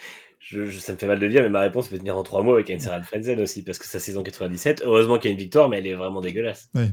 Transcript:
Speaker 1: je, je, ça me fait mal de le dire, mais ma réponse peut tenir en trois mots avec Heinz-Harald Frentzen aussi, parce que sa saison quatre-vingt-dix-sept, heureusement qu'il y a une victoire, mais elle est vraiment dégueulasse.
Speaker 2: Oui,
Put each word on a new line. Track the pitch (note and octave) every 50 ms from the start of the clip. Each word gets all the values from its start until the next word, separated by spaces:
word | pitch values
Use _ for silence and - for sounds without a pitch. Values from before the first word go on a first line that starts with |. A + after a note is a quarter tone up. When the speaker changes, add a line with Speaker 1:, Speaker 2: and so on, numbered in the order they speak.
| - - - - - _ _ _
Speaker 1:
je, | - - G#2 G#2 G#2
je, | G#2 F#2+ F#2+
ça | - - G2
me | -
fait | G#2
mal | G2+ G2+ G2
de | G2+
le | G#2 A2+
dire, | C#3 A#2+
mais | A2
ma | G2+ G2
réponse | G2 G2+ - A#2+ B2 -
peut | G2 F#2
tenir | F#2 G2 F#2 F#2+
en | F#2+
trois | - - G2 G#2
mots | A#2+ B2+
avec | A2+ G#2 -
Heinz-Harald | F#2 E2+ C#3 G2+ F2 F2 F2
Frentzen | - - G#2+ A2 B2 B2 A2
aussi, | G#2 F#2+ - G2+ F2
parce | F#2+ F2+ -
que | -
sa | - - F#2+
saison | - - F#2+ G2 F#2
quatre-vingt-dix-sept, | F#2+ - - G2 F2+ F2+ F2 - D3 D3+ - -
heureusement | B2 A2+ A2 A2+ A2+ A#2+ A#2
qu'il | - A2+
y | G2
a |
une | F#2+
victoire, | G2 F2+ - D3 D3+ C3
mais | A2 G2+
elle | F#2+
est | F#2+ F#2
vraiment | F2+ F#2 F#2+ F#2+ F#2+
dégueulasse. | F2+ F2+ F2 G#2+ A#2 A2+ G2 - - _ -
Speaker 2:
Oui, | B2+ A#2 G#2